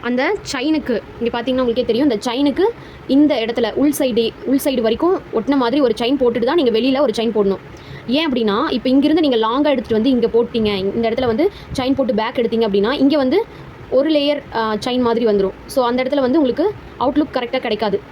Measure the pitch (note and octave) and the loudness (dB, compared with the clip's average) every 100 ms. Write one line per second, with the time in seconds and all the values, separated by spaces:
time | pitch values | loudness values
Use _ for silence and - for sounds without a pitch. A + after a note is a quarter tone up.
0 | A#3+ B3 D4+ G4+ - C4 C#4+ D#4 - - | -2 -2 0 -2 -4 -4 0 0 0 -4
1 | - - A#3 A#3+ A#3 B3+ B3 A#3 A#3+ A3+ | -4 -6 -4 -2 -2 0 0 0 0 2
2 | D4 G#3 B3 A#3 C#4+ C4 G4+ - - - | 2 0 -2 0 0 2 0 0 -16 -16
3 | - C4+ D4+ C4+ A3 A#3 A3 - C#4+ C#4+ | 2 4 4 2 0 0 0 2 0 2
4 | C4+ A3+ A3+ - - C4+ D4+ B3+ A3 A3+ | 0 2 0 -4 -2 0 0 0 0 2
5 | E4+ F#4+ - A3+ A#3 C#4 A#3 C#4+ C4 G#3+ | 2 0 -2 -4 0 2 2 2 2 0
6 | A#3 C#4 B3 A#3 A#3 E4+ B3+ A3 B3+ C4 | 0 2 2 2 2 2 2 2 2 2
7 | C#4 A3 A3+ A3 G3 F#3+ - - - - | 0 0 0 0 0 -2 -8 -18 -16 -14
8 | - C4+ E4 B3 A3 G3+ D#4 B3+ B3+ C4+ | -2 0 0 0 0 0 0 -2 2 4
9 | C#4+ D#4+ D4+ A#3 A3 B3+ D4 B3+ A3+ A3 | 4 4 2 2 2 2 2 0 0 0
10 | A#3+ B3 A3 A3+ A#3 A#3 G#3+ G3+ G3 A#3 | 2 2 2 0 0 0 0 0 -2 -2
11 | A3+ A#3 B3 A3+ F#4+ - - - B3+ C4 | -2 0 0 0 0 -2 -8 -4 -2 0
12 | B3+ G#3+ A3 B3+ A3+ A3+ A3+ G3+ G#3 D4 | 0 0 -2 -2 -2 0 0 2 0 2
13 | C#4 D4+ B3+ F4 A4+ - - - - B3+ | 2 2 2 0 -2 -10 -20 -20 -2 0
14 | D4 D4+ C#4+ D4 - A3+ A3 G#3+ B3 B3+ | 2 0 0 -2 -4 -4 -2 -2 -2 0
15 | A#3+ A3+ A#3 G3+ F#3+ - - C4+ A#3+ B3 | 0 2 2 2 0 -4 -6 -2 0 0
16 | C4 C#4+ B3+ D#4+ C4 A#3+ F#4 G4+ - - | 0 0 2 2 2 0 -2 -4 -16 -4
17 | B3 C#4 D#4 C4 A#3+ C4 B3 G#3+ G#3+ G3 | -2 0 -2 -4 -4 -4 -2 -2 -2 -2
18 | - | -6